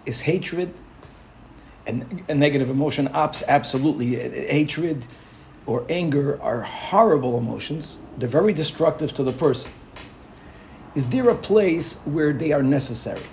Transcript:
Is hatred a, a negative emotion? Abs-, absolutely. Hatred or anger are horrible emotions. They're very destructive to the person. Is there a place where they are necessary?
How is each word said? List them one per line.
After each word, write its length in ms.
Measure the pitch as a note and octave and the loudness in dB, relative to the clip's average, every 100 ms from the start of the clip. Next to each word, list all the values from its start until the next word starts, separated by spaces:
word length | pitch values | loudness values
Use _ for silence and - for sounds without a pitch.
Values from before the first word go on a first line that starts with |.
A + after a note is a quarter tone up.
Is 160 | - A#2+ | -6 -4
hatred 540 | - F3+ - F3 F3+ - - - - - - - - - - - - | 0 -2 -2 -4 -6 -8 -20 -20 -20 -20 -20 -20 -20 -20 -20 -16 -8
a, 180 | A#2+ B2 F3+ - | -8 -8 -10 -2
a 60 | |
negative 340 | D3 D3 C#3+ B2+ | 2 4 4 2
emotion? 400 | C3+ D3 - C3+ | 0 0 0 0
Abs-, 300 | D#3 D3+ - - | 0 0 -2 2
absolutely. 680 | C#3 A2+ C3 D3+ - A#2+ A#2+ | 2 2 0 0 0 -2 -2
Hatred 840 | A#2+ B2 C#3+ C#3+ D3 - E3+ C#3+ A#2 - - - - - | -4 -6 0 0 0 -2 -2 -4 -8 -20 -20 -20 -20 -16
or 220 | - B2 - | -4 -4 -2
anger 540 | E3+ E3+ C#3+ C#3 C#3+ | -2 0 2 0 -2
are 180 | - A#2 | -2 -4
horrible 800 | G#2 - - - A3+ D3 B2 A#2+ | -6 -10 0 4 6 4 2 -2
emotions. 600 | A2+ A2+ - D#3 - - - - | -2 -6 -6 -8 -8 -14 -16 -6
They're 100 | A#2+ | 0
very 240 | C#3 G#3+ | 4 4
destructive 640 | D#3 D3+ - D#3+ D3+ D#3 | 2 -2 2 0 2 -4
to 80 | - | -2
the 100 | C3 | -2
person. 400 | B2 D3+ A#2+ - - - - - - - - - - - - - | 2 2 2 -6 -16 -20 -20 -20 -20 -20 -20 -20 -20 -20 -20 -8
Is 120 | C#3+ B2 | -4 0
there 240 | C4 A#3+ | 4 4
a 60 | - | 2
place 580 | - G#3+ F#3+ E3 - - | 4 4 6 2 -2 -8
where 300 | - D#3 D3+ | -4 2 2
they 180 | C3+ D#3+ | 2 2
are 100 | C#3+ | 2
necessary? 600 | C3+ C#3 - A2+ G#2+ - - | 4 2 0 -6 -6 -8 -12